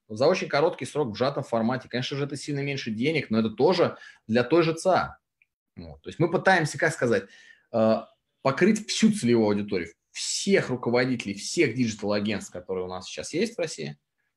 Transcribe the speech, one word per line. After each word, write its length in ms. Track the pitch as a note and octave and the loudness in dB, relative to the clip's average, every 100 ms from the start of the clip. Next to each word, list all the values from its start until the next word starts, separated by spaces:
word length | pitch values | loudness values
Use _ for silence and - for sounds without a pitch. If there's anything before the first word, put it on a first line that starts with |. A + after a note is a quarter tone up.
| - | -10
за 180 | G#2+ C#3+ | 0 2
очень 220 | F#3+ F#3+ | 2 0
короткий 380 | C#3+ D#3+ E3 B2+ | 0 0 0 -6
срок 260 | - C3+ | -4 -4
в 40 | G#2+ | -2
сжатом 260 | B2 D3 | -2 -2
формате. 460 | B2 A#2 A2+ B2+ - | -2 0 0 -2 -4
Конечно 260 | A#2+ C#3 C#3 | -6 -4 -4
же, 80 | |
это 120 | C#3+ C#3+ | -6 -6
сильно 240 | - C#3+ | -6 -4
меньше 300 | C#3 C3+ B2 | -4 -4 -6
денег, 360 | G#2+ C3+ D#3+ - | -2 0 0 0
но 120 | A2 | 0
это 100 | A2+ | 0
тоже 480 | A2 D3 F3+ C3 - - - - | 2 4 4 2 0 -16 -14 -2
для 160 | A2+ | 0
той 200 | B2 E3 | 4 4
же 100 | D#3+ | 4
ца. 460 | D#3+ F#3 D#3 D#2 - _ _ _ _ _ - | 2 2 2 0 -8 _ _ _ _ _ -18
Вот. 240 | E2+ C#2+ | -16 -16
То 80 | F2+ | -8
есть 100 | F#2+ | -2
мы 120 | E3 | 0
пытаемся, 480 | F3 G3 F#3 D#3 C3 | 2 4 4 2 -2
как 160 | - | -2
сказать, 300 | - B2 G#2+ - - - _ _ | 0 2 0 -2 -14 -20 _ _
э, 240 | A2+ A2 A2 - _ _ _ | 2 4 2 -2 _ _ _
покрыть 440 | C3 C3+ F#3 A3 - | -2 2 2 2 -2
всю 220 | - A3 | 2 2
целевую 360 | G#3+ A#2+ A#2+ G#2+ | 4 2 4 4
аудиторию, 420 | G#2 G#2 G2 E2+ - _ | 2 -2 -4 -6 -12 _
всех 560 | - - - - F#3+ C3+ | -10 -6 -4 2 2 2
руководителей, 640 | B2 B2 A#2+ C3 B2 - | -4 0 2 2 -2 -4
всех 400 | G2 - - D3 | -8 -4 0 0
диджитал-агентств, 800 | A#2+ A#2 G#2 G2+ G#2 G#2 G2 - | 2 -2 -2 -2 0 0 -4 -6
которые 320 | F2+ F2+ F#2+ | -12 -6 -6
у 40 | F#2 | -6
нас 180 | F#2 - | -8 -10
сейчас 260 | - - | -12 -6
есть 240 | D#3 A3+ - | -4 -4 -4
в 20 | |
России. 380 | D#3+ - D3 - _ _ _ | -8 -8 -12 -12 _ _ _